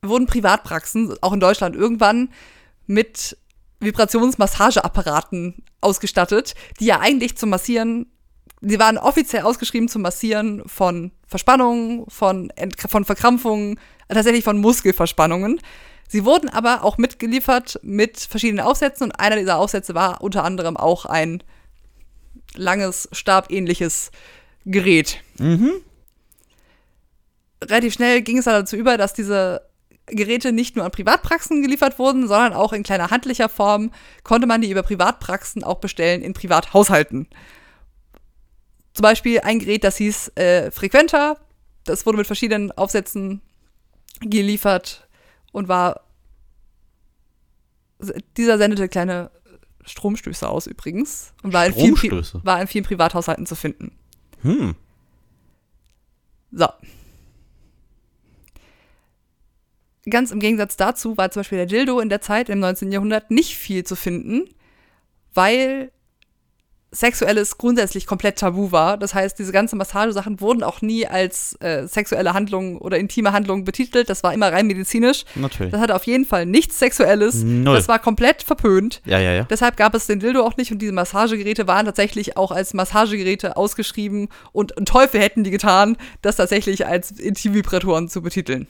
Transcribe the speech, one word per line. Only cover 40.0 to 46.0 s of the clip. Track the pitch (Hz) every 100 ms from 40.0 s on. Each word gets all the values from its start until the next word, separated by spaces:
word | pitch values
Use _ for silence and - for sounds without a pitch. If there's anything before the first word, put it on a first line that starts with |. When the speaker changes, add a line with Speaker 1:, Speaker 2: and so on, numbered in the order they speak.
| 208 208 - -
Speaker 1:
äh, | 180 180 139
Frequenta. | - 190 262 320 302 294 302 _ _ _ _
Das | - - -
wurde | 214
mit | 202
verschiedenen | 202 240 214 202
Aufsätzen | - 196 214 190 208 196 196 - _ _ _ _ _ _ -
geliefert | 220 214 202 208 208 185 - - _ _ _ _ _
und | 202 190
war, | 185 180 -